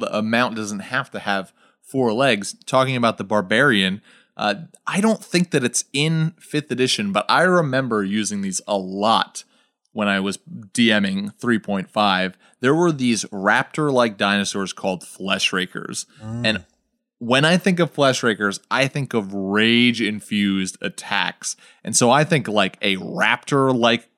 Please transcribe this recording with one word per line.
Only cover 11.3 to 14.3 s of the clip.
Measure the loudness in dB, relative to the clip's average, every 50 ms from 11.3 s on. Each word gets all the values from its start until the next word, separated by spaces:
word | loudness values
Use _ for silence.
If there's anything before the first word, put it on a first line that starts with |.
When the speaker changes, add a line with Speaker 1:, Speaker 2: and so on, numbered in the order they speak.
| -10 -6
Speaker 1:
three | -2 -2 -2 -2
point | -2 -4 -6 -6 -6 -4
five. | -2 0 2 2 2 2 0 -4 -6 _ _ _ _ _
There | 0 0 2
were | 2 2 0
these | 0 0 0 0 0 0 -2
raptor-like | -6 -6 -2 0 2 2 2 0 -2 -4 -4 -2 0 2 2 2 2 0
dinosaurs | -2 0 0